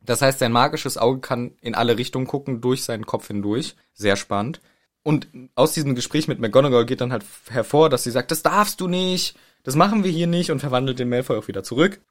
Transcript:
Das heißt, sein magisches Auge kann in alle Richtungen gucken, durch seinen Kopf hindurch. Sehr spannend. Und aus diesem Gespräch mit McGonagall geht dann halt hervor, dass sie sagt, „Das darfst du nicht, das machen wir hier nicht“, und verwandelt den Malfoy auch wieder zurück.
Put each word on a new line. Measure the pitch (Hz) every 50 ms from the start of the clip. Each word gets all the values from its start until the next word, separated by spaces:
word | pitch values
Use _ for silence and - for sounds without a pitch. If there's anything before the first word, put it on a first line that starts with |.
| _
Das | - 120 107
heißt, | 135 135 131 -
sein | 131 113
magisches | 117 120 127 151 156 147 - 135 -
Auge | - 113 120 131 131
kann | - - 131 120 120 - _ _
in | _ 120 113
alle | - 117 120 117 107
Richtungen | 127 - - 131 131 127
gucken, | - 139 139 139 131 117
durch | 117 123 127 127 -
seinen | - 120 107 113
Kopf | - - - - -
hindurch. | 104 104 101 101 104 127 165 - - _ _ _ _
Sehr | - 101 101 98
spannend. | 101 - _ 107 101 104 123 170 - _ _ _ _ _ _ _ _
Und | _ 151 156 139 - - _ 127 127 - _
aus | - 135 156
diesem | - 165 147 139 131
Gespräch | 123 120 - - 151 156 -
mit | 143 104
McGonagall | 117 110 104 131 139 143 123 120 113
geht | 117 135 -
dann | 127 117
halt | 113 110 - - - - _ -
hervor, | 110 131 110 - - 147 160 156
dass | 127 120 -
sie | 120
sagt, | 113 135 170 -
„Das | 165 -
darfst | - 151 170 202 208 202 - -
du | 180
nicht, | 180 180 185 185 185 185 180 - - - _ _ _ _ _ _
das | 131 131
machen | 151 175 202 208 214 190
wir | 185
hier | 160 165 170 170
nicht“, | 170 175 175 175
und | 151 131
verwandelt | 139 139 127 123 135 135 123 127
den | 123 123
Malfoy | 123 123 127 - 131 107
auch | - -
wieder | 101 98 -
zurück. | - 120 123 165 - 196 - _ _